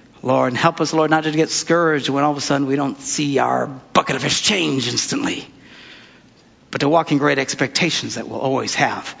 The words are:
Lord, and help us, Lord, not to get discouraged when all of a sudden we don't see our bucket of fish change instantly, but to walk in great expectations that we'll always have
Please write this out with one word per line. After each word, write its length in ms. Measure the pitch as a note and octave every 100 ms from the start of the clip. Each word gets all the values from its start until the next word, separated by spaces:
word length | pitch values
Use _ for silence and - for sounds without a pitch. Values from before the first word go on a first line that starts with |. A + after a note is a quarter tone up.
| - -
Lord, 260 | B2 C3 C3
and 40 | B2
help 240 | E3 E3
us, 140 | D3+
Lord, 160 | D#3+ D#3
not 140 | D#3+
to 60 | D#3
get 180 | D#3 D#3
discouraged 600 | - - E3+ E3 D3 C3
when 160 | C#3
all 80 | D3
of 60 | C#3+
a 20 |
sudden 260 | - C#3 C3+
we 100 | C#3+
don't 220 | C#3 -
see 380 | - - D3 C3
our 280 | B2 B2+ B2
bucket 500 | C3+ - - - C3+
of 60 |
fish 180 | C#3+ -
change 480 | - G3+ D#3 C3+ A#2+
instantly, 580 | A2+ - - - - - - - - - - - - - _ _ _ -
but 100 | -
to 80 | C#3
walk 240 | E3 -
in 60 | D3
great 200 | D3 C#3
expectations 760 | C3 - C3+ - F3 - A#2+
that 120 | A2 G#2+
we'll 140 | A2
always 340 | C3+ C3 G#2+
have 400 | - C3 G2+ - -